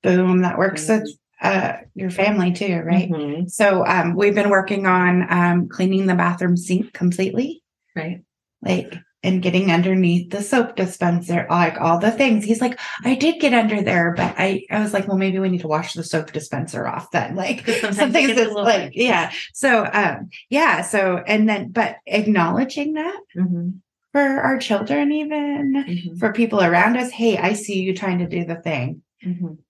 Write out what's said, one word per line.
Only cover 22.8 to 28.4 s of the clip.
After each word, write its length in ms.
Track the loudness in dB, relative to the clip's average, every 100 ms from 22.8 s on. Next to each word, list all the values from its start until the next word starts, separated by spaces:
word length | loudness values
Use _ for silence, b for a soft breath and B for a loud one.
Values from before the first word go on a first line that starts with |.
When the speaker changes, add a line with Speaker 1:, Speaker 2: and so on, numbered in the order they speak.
| -4
Speaker 1:
that 260 | -4 -6 -8 -12 -4
Speaker 2:
Mm-hmm. 320 | -2 -2 -6 -8 _ _ _
Speaker 1:
for 100 | 0
our 380 | 2 2 0 -2
children, 540 | 0 -2 0 0 0
even 720 | -2 -2 -4 -4 -2 -2 -2 -2
Speaker 2:
Mm-hmm. 280 | -6 -6 -4
Speaker 1:
for 160 | -2
people 280 | 0 0 2
around 360 | 4 4 2 2
us, 160 | -2
"Hey, 260 | 0 0 2
I 140 | 0
see 280 | -2 -4 -4
you 140 | -2
trying 240 | -4 -2 -2
to 80 | -2
do 180 | -4